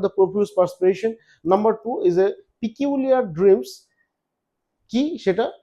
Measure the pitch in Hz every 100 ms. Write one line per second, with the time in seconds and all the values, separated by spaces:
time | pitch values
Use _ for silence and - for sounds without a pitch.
0 | 185 - 185 208 202 - 180 - 185 190
1 | 226 226 _ _ 160 190 220 220 226 254
2 | 180 175 196 196 _ - 226 - 285 277
3 | 269 262 214 156 196 202 247 - _ _
4 | _ _ _ _ _ _ _ _ _ 226
5 | 294 330 - 185 233 -